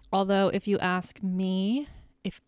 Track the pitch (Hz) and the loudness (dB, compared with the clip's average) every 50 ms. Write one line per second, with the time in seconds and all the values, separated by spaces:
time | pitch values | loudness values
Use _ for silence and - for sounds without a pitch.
0 | - - - 196 196 190 196 196 196 185 - 196 - 208 202 - - 185 180 185 | -10 -2 0 0 2 2 4 4 4 4 2 0 0 0 0 0 0 0 -2 -2
1 | 180 - - - 202 190 185 185 190 185 190 190 190 202 233 277 294 - - - | -4 -6 -10 -8 -6 -4 -2 -2 0 0 0 0 0 0 0 -2 -4 -6 -12 -20
2 | - - _ _ - 190 - - _ | -20 -20 _ _ -10 -10 -10 -10 _